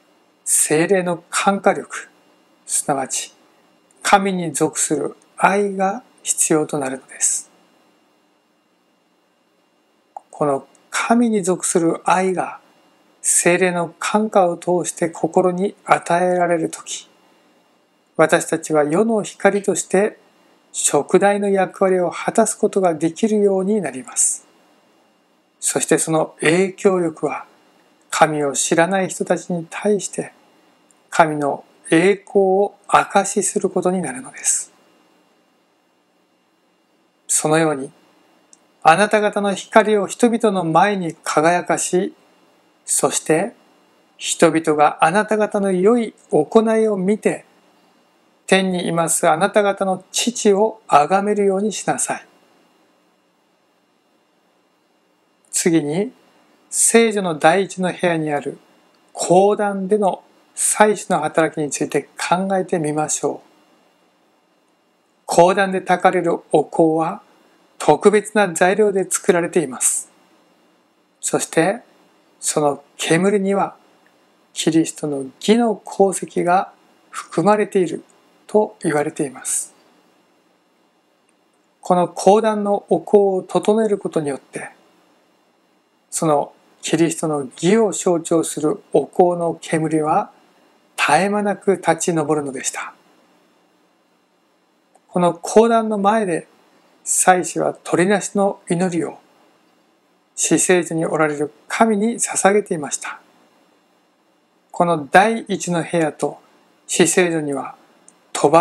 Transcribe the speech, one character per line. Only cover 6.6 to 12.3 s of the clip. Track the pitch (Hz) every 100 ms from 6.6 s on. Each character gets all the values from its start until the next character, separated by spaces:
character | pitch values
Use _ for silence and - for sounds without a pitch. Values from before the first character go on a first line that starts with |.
| 151
と | 156
な | 131
る | 131
の | -
で | -
す。 | - - - _ _ _ _ _ _ _ _ _ _ _ _ _ _ _ _ _ _ _ _ _ _ _ _ _ _ - -
こ | - 151
の | 139 - _ _
神 | - - 233 240
に | 214
属 | 180 175 -
す | 175
る | 165 160 -
愛 | 175 190